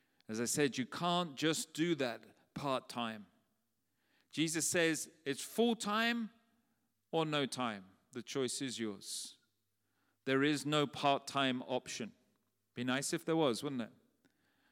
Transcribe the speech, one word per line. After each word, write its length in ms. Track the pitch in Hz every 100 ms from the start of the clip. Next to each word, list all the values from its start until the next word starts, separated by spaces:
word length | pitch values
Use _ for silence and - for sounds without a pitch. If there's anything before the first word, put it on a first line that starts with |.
| _ _ -
As 140 | 110
I 40 | 120
said, 320 | 151 143 123
you 80 | 120
can't 520 | - 175 175 170 131
just 360 | 151 151 -
do 220 | - 175 151
that 300 | 127 113 - - _
part-time. 720 | - 139 127 - 123 117 110 98 _ _ _ _ _ _ _ _ _ _
Jesus 340 | - 160 160 -
says, 420 | 180 165 151 - -
"It's 180 | 139 143
full-time 880 | - - 233 226 202 214 233 233 220 - _ _ _ _ _ _ _
or 140 | 165 156
no 200 | 147 135
time. 400 | - 120 104 95 - _
The 100 | 123
choice 400 | - 139 123 -
is 160 | 135 107
yours." 600 | 110 98 - - - - _ _ _ _ _ _ _ _ -
There 180 | 135
is 220 | 147 147 147
no 200 | 151 139
part-time 760 | - 143 135 - 160 135 127
option. 500 | - 127 - - 113 - _ _ _ _ _
Be 100 | -
nice 300 | 127 127 143
if 100 | 165
there 140 | - 165
was, 260 | 147 110
wouldn't 200 | 143 131
it? 100 | 110 - _ _ _ _ _ _ _